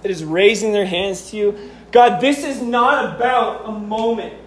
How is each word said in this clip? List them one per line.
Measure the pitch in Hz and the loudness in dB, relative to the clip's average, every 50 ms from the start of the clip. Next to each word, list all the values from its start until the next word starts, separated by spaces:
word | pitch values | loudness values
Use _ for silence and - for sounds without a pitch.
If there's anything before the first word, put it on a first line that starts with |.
that | - 202 | -4 -4
is | 190 165 160 | -6 -6 -4
raising | 156 156 175 196 202 226 196 214 220 208 | -4 0 4 4 4 4 4 -2 0 0
their | 208 196 | 0 0
hands | 190 175 175 190 196 190 185 - - - | -2 -2 -4 -4 -4 -6 -8 -12 -12 -6
to | |
you. | 214 208 202 202 - - - - - - - | -2 -2 -2 -2 -4 -12 -18 -18 -20 -18 2
God, | - 240 240 240 - - - | 6 6 8 8 6 2 2
this | 277 285 277 285 | 0 0 0 -2
is | 302 269 226 247 | -6 -6 -6 -6
not | 233 240 240 240 269 285 277 254 - - | -4 0 2 2 2 2 2 0 -4 -4
about | - 240 247 254 247 226 214 208 - - 220 | -2 -2 0 2 2 0 0 -4 -8 -10 -10
a | 214 | -10
moment. | 208 208 208 214 220 226 233 233 208 185 - - - - | -10 -8 -6 -4 -2 -2 -2 -2 -2 -6 -10 -12 -16 -20